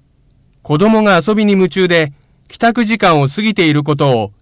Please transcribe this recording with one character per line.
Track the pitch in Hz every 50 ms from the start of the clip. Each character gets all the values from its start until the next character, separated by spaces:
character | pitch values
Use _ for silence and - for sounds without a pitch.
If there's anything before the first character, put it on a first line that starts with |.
| _ _ _ _ _ _ _ _ _ _ _ _
子 | - - 143
供 | 156 196 220 220 214
が | 214 202 185 170 143
遊 | 214 214
び | 220 214
に | 208
夢 | 196 190 185 180
中 | - 190 185 175
で、 | 175 170 156 143 - _ _ _ _ _ _ -
帰 | - -
宅 | 233 233 226 240 233
時 | 208 226 214
間 | 208 180 160 147
を | 139 135
過 | - 214
ぎ | 214 220 208
て | 202 170 156
い |
る | 143 147
こ | 143 151 147
と | 143 151 139 123 113
を | 104 98 - _